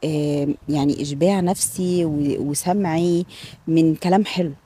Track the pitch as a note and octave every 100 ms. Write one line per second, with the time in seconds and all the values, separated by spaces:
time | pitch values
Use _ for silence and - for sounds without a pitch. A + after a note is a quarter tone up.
0 | D#3+ D3+ D3 D3 C#3+ - - D3+ C#3 -
1 | C#3+ C#3+ E3+ G3 F3 F#3+ - - F3+ F3+
2 | E3 D3 C#3+ B2+ C#3 D3 - F#3+ F#3+ D#3+
3 | F3 E3+ F3+ - - - - E3 D#3+ D#3
4 | F3+ F#3+ G#3 - E3+ C#3+